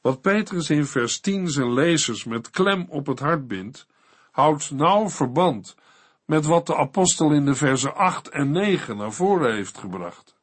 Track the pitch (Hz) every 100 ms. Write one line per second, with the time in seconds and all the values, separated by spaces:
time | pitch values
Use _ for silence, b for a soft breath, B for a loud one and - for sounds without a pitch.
0 | 131 131 190 208 208 180 151 151 139 131
1 | 117 - - 196 180 143 123 123 165 160
2 | - 107 117 113 - - 196 190 180 147
3 | 143 131 147 165 127 98 101 - - b
4 | b b b - 147 151 - 135 165 202
5 | 214 - 127 131 180 113 - - b b
6 | b b - 156 151 170 170 143 135 -
7 | 185 - 156 147 143 135 143 131 139 -
8 | 185 - - 147 139 160 208 170 - 104
9 | 104 113 190 190 131 107 92 - 98 90
10 | 87 - _ _